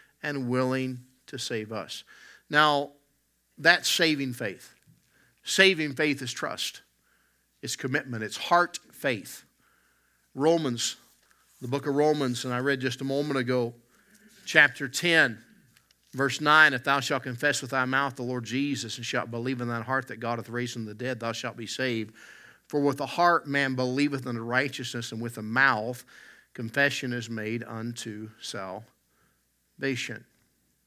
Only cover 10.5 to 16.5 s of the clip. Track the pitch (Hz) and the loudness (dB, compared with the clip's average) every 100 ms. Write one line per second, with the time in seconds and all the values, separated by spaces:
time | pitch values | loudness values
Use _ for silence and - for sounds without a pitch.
10.5 | 165 147 117 - - _ _ _ _ _ | 4 2 -2 -4 -6 _ _ _ _ _
11.5 | - 120 135 123 139 151 151 135 120 127 | -12 -4 -4 0 2 4 4 0 -2 -4
12.5 | 123 135 135 127 120 135 139 147 135 123 | -2 0 0 -2 -4 -2 -2 0 0 0
13.5 | 127 120 117 _ _ _ _ - - - | 0 -2 -6 _ _ _ _ -20 -18 4
14.5 | 156 147 - 135 - 175 165 135 107 - | 8 8 4 -6 -2 4 4 4 0 -16
15.5 | - _ _ _ _ _ 127 139 123 151 | -20 _ _ _ _ _ -2 -2 0 6